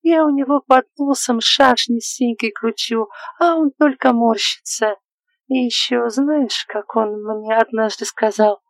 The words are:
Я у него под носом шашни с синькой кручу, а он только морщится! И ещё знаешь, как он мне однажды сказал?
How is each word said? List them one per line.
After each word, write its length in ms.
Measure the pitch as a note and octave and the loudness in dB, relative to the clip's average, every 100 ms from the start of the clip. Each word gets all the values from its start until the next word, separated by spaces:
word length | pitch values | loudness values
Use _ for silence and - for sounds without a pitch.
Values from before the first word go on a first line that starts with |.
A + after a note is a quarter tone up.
Я 240 | E4 D#4+ D#4 | 2 2 2
у 40 | |
него 300 | C#4 C4 C#4+ _ | 0 0 -2 _
под 180 | C4 - - | 2 2 -6
носом 420 | C#4 C4+ - A#3 | -2 -2 -2 -2
шашни 580 | - - C4+ A#3+ - A#3 | 0 4 4 4 0 -4
с 160 | - | -4
синькой 360 | - A#3+ A3 A3+ | -2 -2 -2 -6
кручу, 580 | - A3+ - - A3+ G#3 - - - | -4 -4 -4 -4 -4 -4 -8 -18 0
а 180 | F4 E4 | 0 2
он 140 | D4+ | 0
только 420 | - D4+ C4 C4 | 2 0 2 2
морщится! 840 | A#3 A#3 A3 - - - - G#3+ G3+ _ _ _ _ _ | 2 2 0 -4 -6 -10 -4 -4 -4 _ _ _ _ _
И 160 | C4 | -2
ещё 440 | B3 - - A#3+ A#3+ | 0 -2 -2 -2 0
знаешь, 560 | A3+ C#4+ D4+ B3+ - - | 0 0 2 0 -4 -6
как 260 | G#3 G#3 A3+ | -10 -2 -2
он 260 | G#3+ G#3+ | -2 -4
мне 340 | G#3 A3 G#3+ A3+ | -6 -8 0 0
однажды 480 | A3+ A3 A3 - | 2 0 -2 -4
сказал? 560 | G#3 - A3 G#3 G#3+ G3+ _ | -10 -2 -2 4 2 2 _